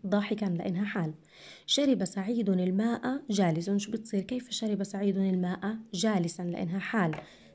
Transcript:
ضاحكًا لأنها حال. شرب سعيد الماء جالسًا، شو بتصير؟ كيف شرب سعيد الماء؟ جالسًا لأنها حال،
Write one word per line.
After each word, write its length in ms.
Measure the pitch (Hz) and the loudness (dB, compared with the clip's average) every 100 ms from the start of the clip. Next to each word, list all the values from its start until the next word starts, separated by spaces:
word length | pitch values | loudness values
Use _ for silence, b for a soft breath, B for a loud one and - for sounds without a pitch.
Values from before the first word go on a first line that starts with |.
| 196 | 0
ضاحكًا 400 | 202 208 214 202 | 0 2 -2 0
لأنها 400 | 170 - 175 208 | 0 0 -2 -2
حال. 280 | 196 165 156 B B B B - | -2 -4 -6 B B B B -2
شرب 400 | - 285 240 190 | 2 4 4 2
سعيد 440 | - 190 233 202 | -2 -2 0 2
الماء 720 | 185 180 190 226 233 254 269 - | 2 2 2 2 0 -2 -4 0
جالسًا، 480 | 202 180 160 170 202 | 2 4 2 2 0
شو 140 | 208 | 0
بتصير؟ 300 | - - 196 | -6 -4 -4
كيف 280 | 190 247 - | -2 -6 -6
شرب 340 | - 226 202 | -4 -2 -2
سعيد 340 | 196 196 202 190 | -2 0 2 2
الماء؟ 600 | 190 185 180 185 196 220 - | 2 2 0 -2 -4 -6 -6
جالسًا 500 | 180 220 208 170 - | 0 2 2 0 -2
لأنها 360 | 175 175 175 190 | -4 -4 -2 -4
حال، 360 | - 226 175 156 B B B | -2 0 0 0 B B B